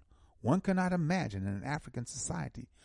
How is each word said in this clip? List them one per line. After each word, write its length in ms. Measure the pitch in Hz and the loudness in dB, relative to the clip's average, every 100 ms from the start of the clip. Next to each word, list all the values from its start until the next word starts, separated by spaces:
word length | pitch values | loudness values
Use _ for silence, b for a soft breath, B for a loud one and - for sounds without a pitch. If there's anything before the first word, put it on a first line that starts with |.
| - b b b | -18 b b b
one 200 | 117 180 | 2 4
cannot 320 | 196 185 180 | 4 2 4
imagine 540 | 180 156 185 123 98 98 | 2 2 2 0 -2 -2
an 160 | 101 | -2
African 420 | - 147 - 123 120 | -2 -4 -4 -6 -6
society 600 | - - 175 131 - - B | -6 -4 -4 -4 -8 -14 B